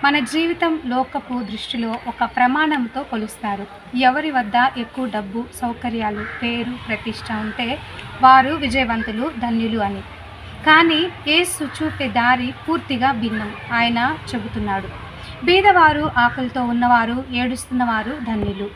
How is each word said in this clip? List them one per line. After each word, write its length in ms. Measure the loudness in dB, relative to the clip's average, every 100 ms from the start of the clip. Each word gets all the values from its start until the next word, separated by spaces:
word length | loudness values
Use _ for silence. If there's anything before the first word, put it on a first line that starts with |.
మన 160 | 4 2
జీవితం 600 | 0 0 0 0 0 0 -2
లోకపు 580 | -2 -2 -4 -6 -6
దృష్టిలో 520 | -4 -8 -6 -4 -4 -4 -8
ఒక 160 | -4
ప్రమాణంతో 800 | -2 2 2 4 2 0 -2 -4
కొలుస్తారు. 640 | -6 -6 -6 -6 -4 -4 -6 -14 -8 2
ఎవరి 340 | 4 4 0
వద్ద 200 | -2 0 2 2 0
ఎక్కువ 280 | -8 -6 -4
డబ్బు, 400 | -4 -6 -8 -8 -6
సౌకర్యాలు, 640 | -6 -4 -4 -2 -2 -4 -8 -6
పేరు, 280 | -4 -2 -4 -6 -6
ప్రతిష్ట 440 | -6 -6 -8 -6
ఉంటే 480 | -6 -6 -4 -4 -4 -8 -14 -14 4
వారు 280 | 8 8 6
విజయవంతులు, 840 | 0 0 0 0 -2 -2 -4 -4 -4
ధన్యులు 400 | -2 0 0 0
అని. 220 | -2 -4 -10 -16 -16 -16 -16 -4 6
కానీ 440 | 6 6 4 0 -4 0
యేసు 360 | 2 2 -2
చూపే 440 | -6 -4 -4 -2 -2
దారి 460 | 2 4 4 2 -6 -2
పూర్తిగా 420 | -2 -2 0 2
భిన్నం. 420 | 2 -2 -2 -6 -8 -4
ఆయన 440 | 0 2 2 0 -2 -6 -6
చెబుతున్నాడు, 520 | -6 -6 -2 -2 -4 -12 -14 -14 -14 -4 4
"బీదవారు, 680 | 6 8 8 8 6 0 2
ఆకలితో 460 | 2 2 -4 -2
ఉన్నవారు, 600 | -2 2 4 4 4 -2 -4
ఏడుస్తున్నవారు 840 | -4 -2 -4 -4 -2 0 0 -2 -6 -4
ధన్యులు." 420 | -2 -2 -4 -8